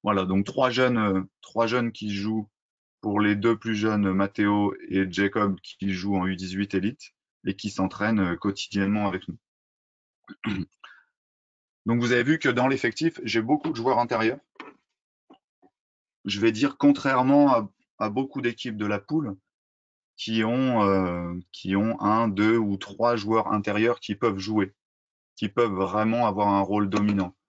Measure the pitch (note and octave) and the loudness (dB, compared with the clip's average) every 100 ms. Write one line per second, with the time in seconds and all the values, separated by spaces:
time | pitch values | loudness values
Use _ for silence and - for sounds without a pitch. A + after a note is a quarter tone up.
0 | G#2+ G2+ F#2 G2 G2+ C3+ B2+ A#2+ B2+ A#2+ | 0 0 0 0 0 0 0 2 2 2
1 | G#2 F#2+ F#2 _ - A#2 A#2 B2 A#2 A2+ | 0 0 -4 _ -8 -2 0 0 -2 -6
2 | G#2+ G2+ G#2 A2 G#2+ _ _ _ _ _ | -6 -4 -2 -4 -6 _ _ _ _ _
3 | G#2+ G#2 G#2 G#2 A#2 A2 A2+ G#2 A2 G#2 | -2 2 2 2 2 0 -2 0 0 2
4 | G2 F#2+ G2 - G#2 G#2 G2+ - - F#2+ | 2 2 -2 0 2 2 0 -4 -4 -2
5 | F#2+ F2+ G2 G#2+ G#2 F#2 - - G2 F#2 | 0 0 0 2 0 -2 -10 -8 -6 -4
6 | G2 G2 F2+ F2+ F#2 F#2+ G2 F#2+ G2 C#3+ | -2 0 0 -4 -6 -4 -2 -2 -2 -6
7 | - _ _ _ - G2+ G#2 - F#2+ - | -20 _ _ _ -8 -6 -8 -4 -4 -2
8 | G#2+ G#2+ F#2 E2+ G#2 G2 - G2+ G2 G#2 | 0 0 0 -2 -4 -6 -6 -2 0 0
9 | G2+ F#2 - E3 _ _ _ _ _ _ | -2 -4 -10 -16 _ _ _ _ _ _
10 | _ _ - - A2+ F#2+ - _ - - | _ _ -20 -12 -8 -6 -8 _ -20 -20
11 | _ _ _ _ _ _ _ _ - A#2+ | _ _ _ _ _ _ _ _ -2 0
12 | A#2+ B2 B2 D#3+ C#3 A#2+ C3 C3 A#2+ - | 2 2 2 2 2 2 2 2 -2 0
13 | E3 - A2 A2+ A2+ D3 D#3+ A2+ A#2+ A#2+ | -4 -2 -2 -2 0 0 0 -2 0 0
14 | A#2+ A#2 A2 C3+ _ - - _ _ _ | 0 0 0 -2 _ -20 -20 _ _ _
15 | _ _ _ - _ _ _ _ _ _ | _ _ _ -20 _ _ _ _ _ _
16 | _ _ G2+ G2+ A2+ A2 C#3 - C#3+ C#3+ | _ _ -6 0 0 2 -2 4 4 4
17 | C#3 B2+ B2+ C#3+ C#3+ A#2+ G#2 _ _ _ | 2 2 4 6 6 4 0 _ _ _
18 | G#2+ G#2+ C3+ C#3 A#2+ A#2 B2 G#2+ G#2 G2+ | -4 -2 -4 -4 -4 -4 -10 -4 -2 -2
19 | - D#3 C3 F#2+ _ _ _ _ _ _ | -2 -4 -4 -10 _ _ _ _ _ _
20 | _ - - A2+ A2 B2 C3 A#2 G2+ F#2+ | _ -14 -4 0 0 0 0 2 4 2
21 | F2+ F2 F2 F2 - - F#2 G2 A2 A#2 | 0 -4 -6 -8 -12 -12 -2 0 0 0
22 | G#2 A2 A2+ G2 G#2+ A#2 G#2 G2 - G2 | 2 2 2 2 2 2 0 -4 -8 -2
23 | A#2 A#2 G#2 A2 - G#2+ G#2 G#2 A2+ A#2+ | 0 0 0 0 0 -2 -2 0 0 0
24 | - G2+ A#2 F#2+ G2 G#2+ F#2+ _ _ _ | -6 -2 -2 -2 -2 -2 -2 _ _ _
25 | _ _ _ - G#2 B2 A#2 F#2+ F#2+ G#2 | _ _ _ -8 -4 0 0 0 -2 0
26 | A2 A#2 A#2 G2 G2+ G2 F#2+ G#2 G2+ G#2 | 0 2 0 2 2 2 2 0 0 0
27 | G#2 G2+ F#2 _ | 0 0 -2 _